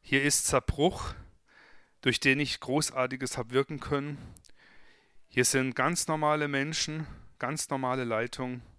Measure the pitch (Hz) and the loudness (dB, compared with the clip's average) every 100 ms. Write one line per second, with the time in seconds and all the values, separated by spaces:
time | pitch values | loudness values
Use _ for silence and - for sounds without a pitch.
0 | - 135 143 - - 139 - - 160 - | 2 2 4 2 4 2 2 2 2 2
1 | - - - _ _ - - - _ _ | -8 -10 -16 _ _ -20 -20 -20 _ _
2 | 135 117 139 135 143 - - 139 147 131 | 0 4 4 4 2 -4 0 0 0 0
3 | 127 131 131 - 117 127 139 147 - 143 | -2 -2 -6 -4 -2 0 0 -4 -2 -2
4 | 143 143 - - - - - - - - | -2 -10 -14 -20 -20 -20 -20 -20 -20 -20
5 | _ - - - 123 135 131 123 135 170 | _ -20 -4 2 4 4 0 2 0 2
6 | - 156 151 151 147 139 143 160 - 151 | 0 0 2 2 0 0 -2 -2 -4 -4
7 | 151 - - - 127 151 - 139 127 131 | -8 -10 -18 -6 -4 -4 -4 -2 0 0
8 | 123 110 120 - 127 123 - | 0 0 -2 -4 -6 -6 -12